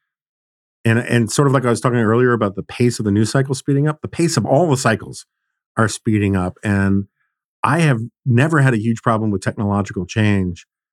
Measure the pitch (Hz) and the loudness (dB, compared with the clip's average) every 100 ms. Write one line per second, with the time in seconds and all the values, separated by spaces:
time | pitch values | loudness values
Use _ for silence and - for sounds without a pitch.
0 | _ _ _ _ _ _ _ _ 113 113 | _ _ _ _ _ _ _ _ 0 0
1 | 117 120 107 - 143 131 120 113 131 120 | 2 0 0 2 2 2 0 0 0 0
2 | 107 117 123 117 107 98 - - 120 - | 2 2 2 2 -2 -4 -10 -2 -2 0
3 | 107 101 110 139 139 131 - 139 151 151 | 0 0 2 0 -2 -4 -2 0 0 -4
4 | - - 165 - - 139 175 131 117 110 | -8 -2 0 0 2 2 2 2 0 0
5 | - - - _ _ _ _ - 110 - | -4 -18 -20 _ _ _ _ -2 -2 -2
6 | 120 107 101 98 90 - 107 101 98 98 | -2 0 2 0 -2 -4 -2 0 2 0
7 | 98 _ _ _ _ _ 113 156 156 113 | -4 _ _ _ _ _ -2 0 2 0
8 | 117 _ 139 117 156 156 135 117 113 117 | -4 _ 0 2 2 4 2 2 -2 -2
9 | 127 110 110 98 120 113 101 101 98 101 | -2 -2 -2 -2 -4 -4 -2 -2 -4 -8
10 | 90 113 107 101 90 87 - _ _ | -6 0 0 0 -2 -6 -16 _ _